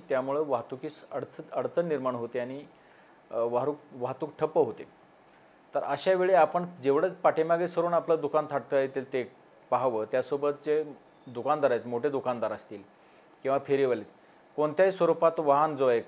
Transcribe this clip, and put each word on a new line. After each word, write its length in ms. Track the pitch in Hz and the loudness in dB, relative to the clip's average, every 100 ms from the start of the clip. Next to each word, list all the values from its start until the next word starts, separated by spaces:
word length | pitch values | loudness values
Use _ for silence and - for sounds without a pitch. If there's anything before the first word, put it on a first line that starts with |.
| 170 | -4
त्यामुळं 340 | 131 135 143 156 | -2 0 -2 0
वाहतुकीस 580 | 123 117 127 156 - - | -2 -4 -10 -10 -12 -10
अडच-, 400 | 135 123 - 156 | -10 -10 -12 -10
अडचण 340 | 127 123 - 175 | -6 -4 -2 -2
निर्माण 280 | 143 131 120 | -2 -4 -6
होते 240 | 117 127 | -6 -6
आणि, 260 | 120 135 156 - - - - - - | -8 -10 -16 -20 -20 -20 -20 -20 -10
अ, 80 | 113 | -4
वाहतूक, 380 | 117 120 135 151 - | -2 0 -2 -4 -10
वाहतूक 360 | 127 123 131 151 - | -8 -8 -6 -10 -4
ठप्प 180 | 151 175 | -2 2
होते. 420 | 127 - - - - _ _ - - _ _ 143 | 0 -2 -14 -20 -20 _ _ -20 -20 _ _ -6
तर 80 | |
अशा 300 | - 143 190 | -2 -2 2
वेळी 200 | 185 185 | 2 6
आपण 320 | 185 151 175 175 - | 6 6 2 -4 -2
जेवढं 260 | 131 143 185 | 0 2 2
पाठीमागे 580 | 180 156 151 160 170 175 | 2 2 2 2 2 0
सरून 260 | 175 170 | 0 0
आपलं 240 | 170 - 160 | 0 2 0
दुकान 240 | 143 156 147 | 0 -2 0
थाटता 300 | 143 - 139 | -4 0 0
येतील 340 | 135 135 127 | 0 -2 -4
ते 180 | 131 117 - - - - | -4 -4 -10 -20 -20 -4
पाहावं. 360 | 123 131 110 107 | -2 0 -2 -2
त्यासोबत 380 | 127 127 143 143 143 151 | -2 -2 -2 -2 -2 -2
जे 280 | 151 151 131 - _ - | -2 -2 -8 -20 _ -14
दुकानदार 440 | 123 120 151 139 | -6 -2 2 2
आहेत, 160 | 117 113 | 2 -2
मोठे 220 | 120 143 | -4 -2
दुकानदार 420 | 139 127 120 110 | -2 -2 -2 -4
असतील 320 | 104 - 104 98 _ _ - - _ | -6 -12 -18 -18 _ _ -20 -20 _
किंवा 140 | 131 135 139 | -2 -2 0
फेरीवाले, 380 | 139 135 113 104 - - - _ - | 2 2 0 -4 -16 -20 -20 _ -2
कोणत्याही 360 | 151 151 190 | 0 2 2
स्वरूपात 400 | 190 170 165 165 165 | 4 2 4 2 2
वाहन 360 | 147 139 156 139 | 2 4 2 2
जो 120 | 131 | 2
आहे, 140 | 117 | 2